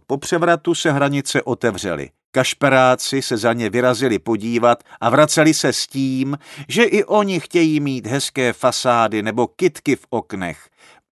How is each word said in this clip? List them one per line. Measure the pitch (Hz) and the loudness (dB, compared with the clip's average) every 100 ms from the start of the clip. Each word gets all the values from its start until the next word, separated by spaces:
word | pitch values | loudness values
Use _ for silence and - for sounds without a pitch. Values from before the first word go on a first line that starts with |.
| - | -6
po | 139 | -6
převratu | - 175 170 170 175 165 | -2 -2 0 0 0 -2
se | 165 | 0
hranice | 139 139 143 - 143 | 2 0 -2 -2 -4
otevřely. | 127 117 120 101 95 78 65 _ _ | -2 -2 -2 -4 -6 -6 -8 _ _
Kašperáci | 131 131 - 143 131 127 127 - 135 | -2 -2 0 2 4 4 2 0 -4
se | - 117 | -2 -2
za | 113 | 0
ně | 117 107 | 0 -2
vyrazili | 113 127 117 131 101 | 0 0 2 0 -2
podívat | 110 113 113 117 120 117 - - | -2 -4 -2 2 2 2 -2 -4
a | 113 | 2
vraceli | 135 151 - 156 | 4 4 4 2
se | 151 147 | 2 0
s | - - | -2 -6
tím, | 135 135 131 135 143 - - 135 | -4 -4 -2 -4 -6 -10 -18 -6
že | 139 | 0
i | 233 208 | 2 2
oni | - 208 202 180 | 2 0 0 -2
chtějí | - 175 160 151 | -2 0 2 0
mít | 143 127 104 | -2 -4 -4
hezké | 135 - - 123 | -4 -4 -2 -2
fasády | 110 131 - 131 120 113 110 | 0 -2 0 0 2 2 0
nebo | 107 110 117 | -2 -2 -2
kytky | - 185 - - 131 | 0 -2 -2 -2 -2
v | - | -2
oknech. | 117 - 101 90 80 _ _ - _ _ | -8 -6 -8 -8 -10 _ _ -20 _ _